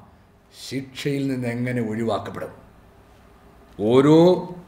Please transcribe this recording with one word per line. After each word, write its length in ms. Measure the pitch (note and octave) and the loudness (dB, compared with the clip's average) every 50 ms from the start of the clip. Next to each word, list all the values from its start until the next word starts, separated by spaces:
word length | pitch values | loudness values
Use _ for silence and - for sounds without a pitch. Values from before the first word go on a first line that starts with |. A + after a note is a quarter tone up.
| - - _ _ _ _ _ _ _ _ _ | -20 -20 _ _ _ _ _ _ _ _ _
ശിക്ഷയിൽ 680 | - - - B2 C#3 C3 C3 - - - D3 C#3 C#3 C3+ | -20 -14 -10 -10 -10 -10 -12 -14 -8 -6 -4 -4 -2 -4
നിന്ന് 240 | C#3 C3 B2 B2 A#2+ | -4 -4 -4 -4 -6
എങ്ങനെ 320 | A#2 A#2+ A#2+ B2+ B2+ B2 | -4 -4 -4 -4 -4 -4
ഒഴിവാക്കപ്പെടും? 680 | A2+ G#2+ G#2+ A2+ A#2 A2+ G2+ F#2+ G2 F#2+ F2+ F2+ - - - - - - _ _ _ - _ _ _ _ _ _ _ _ _ _ _ - _ _ _ _ - - | -4 -4 -4 -4 -4 -4 -4 -4 -6 -8 -10 -12 -12 -12 -14 -20 -20 -20 _ _ _ -20 _ _ _ _ _ _ _ _ _ _ _ -20 _ _ _ _ -10 -4
ഓരോ 400 | G2+ A2 B2 C3+ C#3 D3 D#3 E3 E3+ F3+ F#3 F3 - - - - - | 0 2 4 4 6 6 6 8 6 6 4 2 -4 -10 -14 -18 -20